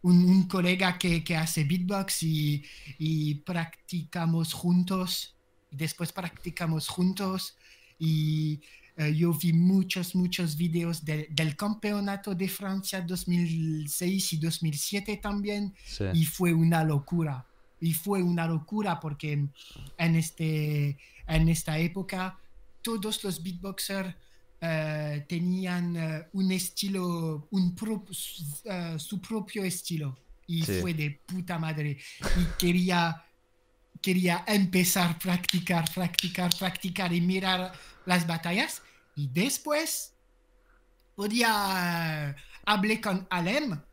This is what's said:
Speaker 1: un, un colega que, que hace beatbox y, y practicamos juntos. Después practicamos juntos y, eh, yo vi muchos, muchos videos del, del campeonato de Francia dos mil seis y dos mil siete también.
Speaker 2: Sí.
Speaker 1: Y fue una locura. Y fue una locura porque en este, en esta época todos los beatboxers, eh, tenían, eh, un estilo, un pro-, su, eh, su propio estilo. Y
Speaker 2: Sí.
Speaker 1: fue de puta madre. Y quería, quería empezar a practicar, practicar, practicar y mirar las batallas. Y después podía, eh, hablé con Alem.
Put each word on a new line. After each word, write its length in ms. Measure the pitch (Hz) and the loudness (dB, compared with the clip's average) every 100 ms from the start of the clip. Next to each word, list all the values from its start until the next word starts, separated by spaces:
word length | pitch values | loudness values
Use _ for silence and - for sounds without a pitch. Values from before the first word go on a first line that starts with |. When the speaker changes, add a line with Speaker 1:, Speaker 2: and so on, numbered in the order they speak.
Speaker 1:
un, 200 | 180 175 | 8 8
un 240 | 180 190 180 | 8 6 6
colega 500 | 190 175 185 190 180 | 2 2 4 2 2
que, 240 | 180 170 | 2 2
que 140 | 156 165 | 2 0
hace 300 | 160 - 143 | 0 0 2
beatbox 580 | 180 180 196 190 - | 2 0 -2 -2 -2
y, 400 | 160 156 147 147 - - - - | 0 2 2 0 -4 -18 -18 -4
y 380 | 156 160 151 147 | 0 0 0 -2
practicamos 1160 | - 175 165 - - 175 160 180 165 165 160 | -4 -4 -4 -10 -8 -8 -6 -2 0 0 0
juntos. 840 | - 175 180 180 190 180 - - _ _ _ _ | -2 4 4 4 0 -2 -4 -8 _ _ _ _
Después 440 | 135 156 - 170 | -6 -6 -4 -6
practicamos 760 | - 175 - 175 - 165 160 - | -6 -8 -8 -10 -4 -2 -2 -4
juntos 720 | - 180 190 196 190 - - - - _ _ | 0 0 0 -2 -2 -6 -14 -20 -20 _ _
y, 640 | 160 156 151 156 156 151 - - - - | 0 2 2 2 0 -4 -10 -20 -18 -4
eh, 180 | 151 156 | 0 2
yo 180 | 170 | 2
vi 200 | 165 170 | 2 4
muchos, 600 | 165 180 190 190 185 175 185 | 6 6 4 2 -2 -2 0
muchos 400 | 180 180 170 151 | 0 0 -2 0
videos 480 | 175 170 170 165 151 | 0 0 -2 -4 -4
del, 220 | 151 151 | -4 -2
del 260 | 151 160 143 | 0 0 0
campeonato 800 | 208 214 208 208 202 196 208 | -2 0 0 0 -2 -4 -4
de 140 | 180 190 | -2 -2
Francia 540 | - 202 196 190 190 | -2 -4 -4 -4 -6
dos 260 | 175 180 - | -4 -4 2
mil 600 | 175 170 165 160 156 147 | 2 2 0 0 -2 -4
seis 440 | - 180 190 190 | -2 0 0 0
y 40 | 160 | -2
dos 260 | 160 165 | -2 0
mil 140 | 160 147 | -2 -2
siete 400 | - 202 202 208 | -2 -4 -4 -6
también. 560 | 208 202 202 208 202 - - | -4 -4 -2 -4 -4 -8 -16
Speaker 2:
Sí. 200 | - 202 | -4 0
Speaker 1:
Y 120 | 165 160 | 2 2
fue 280 | - 175 | 2 2
una 300 | 165 165 165 156 | 4 4 4 2
locura. 600 | 143 143 175 156 127 - _ _ _ | 0 0 -2 -2 -4 -12 _ _ _
Y 140 | 165 | -2
fue 300 | 160 202 196 | -2 -2 0
una 240 | 175 170 165 | 2 0 0
locura 520 | 165 160 214 202 165 | -2 -2 -4 -2 -4
porque 340 | 156 143 151 147 143 - - - - - | -6 -6 -4 -2 -2 -6 -20 -16 -16 -2
en 180 | 165 165 | 2 4
este, 840 | 160 - 160 156 151 151 143 143 - - - | 2 -2 -2 0 0 0 0 -2 -12 -16 0
en 200 | 160 160 | 4 6
esta 280 | 160 - 156 | 4 0 0
época 640 | 170 185 185 185 185 190 - - - - | 0 -2 -6 -6 -6 -8 -20 -20 -20 -10
todos 420 | 233 226 214 208 | -6 -4 -4 -4
los 200 | 202 156 | -4 -6
beatboxers, 720 | 175 175 196 190 - 196 185 - - - - - | -6 -8 -10 -8 -4 -4 -4 -8 -18 -20 -20 -8
eh, 640 | 165 160 156 151 151 147 147 | -2 -2 -2 -4 -4 -4 -4
tenían, 680 | 175 180 185 185 175 175 170 | -2 0 0 0 0 -2 -2
eh, 320 | 160 156 165 | -2 -4 -6
un 180 | 190 190 | 0 2
estilo, 960 | 185 185 - 202 196 180 170 165 151 - | 0 -2 -4 -2 -2 -2 -2 -2 -4 -2
un 240 | 190 180 180 | 2 2 0
pro-, 280 | 220 214 - | -4 -4 -6
su, 340 | 185 - - 147 147 226 | -10 -10 -10 -10 -10 -8
eh, 300 | 185 170 160 | -6 -4 -6
su 240 | - 190 | -6 -8
propio 420 | - 220 214 214 | -4 -6 -4 -4
estilo. 540 | 185 - - 165 143 131 _ - - | -4 -4 -4 -4 -4 -8 _ -20 -6
Y 160 | 165 | -2
Speaker 2:
Sí. 160 | 160 190 | 0 0
Speaker 1:
fue 140 | 180 160 | 0 -2
de 240 | 147 147 | -4 -6
puta 360 | - 185 180 170 | -10 -8 -6 -4
madre. 400 | 160 151 147 143 - - - 175 | -4 -2 -4 -4 -10 -6 2 4
Y 100 | 170 - | 4 4
quería, 640 | 180 180 180 175 170 160 - _ _ _ _ _ _ - | 4 4 4 4 2 -2 -12 _ _ _ _ _ _ -6
quería 420 | - 185 180 170 - | 2 4 4 2 4
empezar 640 | 208 185 180 180 190 175 | 4 6 4 4 4 2
a 80 | 165 | 0
practicar, 640 | 185 180 180 180 180 170 160 | 0 0 2 0 2 2 2
practicar, 560 | - 175 - 180 - 175 - | 0 -2 -2 -6 -2 -2 0
practicar 560 | 185 180 190 180 180 | -2 -4 -6 -4 0
y 80 | 175 | 2
mirar 500 | 175 185 190 185 185 - - - - | 2 0 0 -2 -4 -12 -20 -14 2
las 180 | 180 170 | 2 4
batallas. 560 | 165 170 190 311 - - _ _ - | -2 -2 0 -2 -4 -16 _ _ -6
Y 120 | 139 | -2
después 840 | 139 247 277 302 294 320 - - _ _ _ _ _ _ _ _ _ _ - | 0 0 0 -2 -2 0 -6 -8 _ _ _ _ _ _ _ _ _ _ -8
podía, 1120 | 208 233 233 214 196 190 175 170 165 156 147 | -2 2 4 4 2 0 0 0 -2 -2 -4
eh, 60 | 139 - - - | -8 -16 -8 0
hablé 360 | 214 208 220 | 2 2 0
con 260 | 220 190 185 | 0 -2 -2
Alem. 500 | 180 170 269 294 147 - | -2 0 0 -2 -6 -8